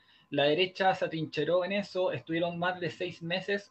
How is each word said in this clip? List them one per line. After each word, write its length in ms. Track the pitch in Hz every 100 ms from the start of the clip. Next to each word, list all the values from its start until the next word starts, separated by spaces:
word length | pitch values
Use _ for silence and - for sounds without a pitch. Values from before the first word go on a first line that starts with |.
| _ _ -
La 140 | 143
derecha 500 | 143 156 185 - 190
se 100 | 180
atrincheró 600 | 170 165 151 - 147 175
en 80 | 180
eso, 380 | 202 196 185 185
estuvieron 480 | 139 - 165 170 170
más 220 | 175 180
de 100 | 170
seis 320 | - 180 -
meses 480 | 165 185 185 202 -